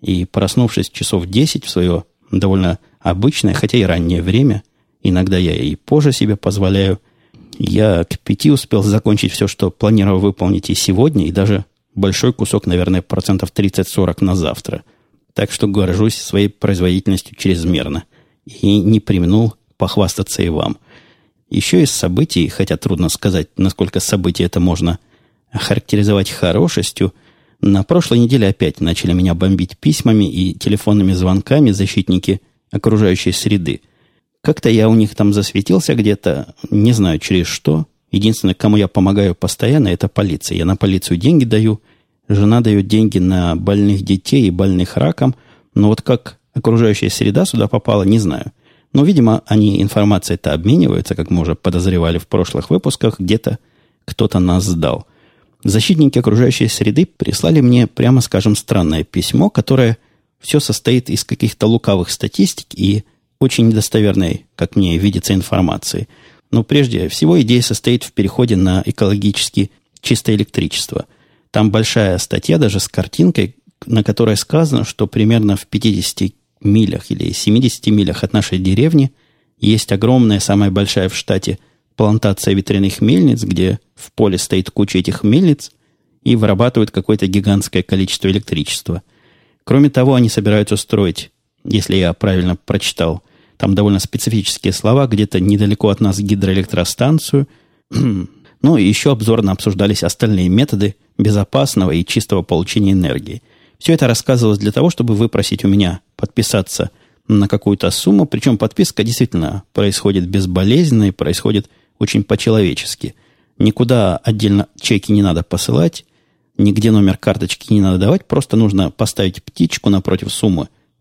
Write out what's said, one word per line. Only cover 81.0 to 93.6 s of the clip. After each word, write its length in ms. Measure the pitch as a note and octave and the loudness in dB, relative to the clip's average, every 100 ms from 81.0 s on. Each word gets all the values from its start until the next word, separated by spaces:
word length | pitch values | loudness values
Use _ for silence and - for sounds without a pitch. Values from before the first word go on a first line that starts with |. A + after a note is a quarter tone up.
| F#2 | -2
в 80 | - | -4
штате, 420 | - F#2+ - - _ _ _ - | -4 -4 -4 -8 _ _ _ -2
плантация 580 | G#2 G#2+ G#2 F#2+ - | 0 2 0 0 0
ветряных 460 | G2 - G2+ G2 - | 0 0 0 0 0
мельниц, 420 | G#2+ E3+ D#3+ A2+ | 2 4 2 0
где 380 | G2+ F2+ F#2 G#2+ _ | -2 -2 0 -2 _
в 180 | - - | -20 -10
поле 240 | - G#2+ F2+ | 0 0 0
стоит 340 | - F#2+ F#2 | -2 -2 -2
куча 280 | - G2+ F#2 | -2 -2 -2
этих 240 | F2+ G2 | -2 -2
мельниц 480 | G#2+ C3 F#3 D3 - _ _ _ _ _ | 0 2 2 0 -4 _ _ _ _ _
и 140 | - A#2 | -2 2
вырабатывают 540 | G#2+ G2 B2 A#2+ G#2+ | 2 2 2 0 -2
какое-то 360 | - - G#2+ G2 | -2 -2 0 0
гигантское 560 | G2+ G2+ G2 - F#2 | 0 2 0 0 -4
количество 460 | - F#2+ F#2+ - G2 | -2 -2 -2 -2 -2
электричества. 760 | G2 - E2 D2 - - F2 - _ _ _ _ _ | -2 -2 -6 -6 -8 -8 -10 -10 _ _ _ _ _
Кроме 240 | - C3+ C#3+ | 0 2 4
того, 260 | C3+ B2+ | 2 2
они 140 | C3 A#2 | 4 2
собираются 480 | A2 G#2 G#2 G2+ G2+ | 0 0 2 0 -4
строить, 540 | - G#2+ F#2+ - - _ _ _ | -2 -2 -2 -4 -12 _ _ _
если 320 | - G#2 - F#2 | -4 -4 0 0
я 160 | F2 | 0
правильно 440 | F2 G2+ F#2 F2+ F2+ | 0 -2 0 0 -4
прочитал, 640 | - G2+ - - E2 D#2+ _ _ _ - | -4 -4 -4 -4 -4 -4 _ _ _ -6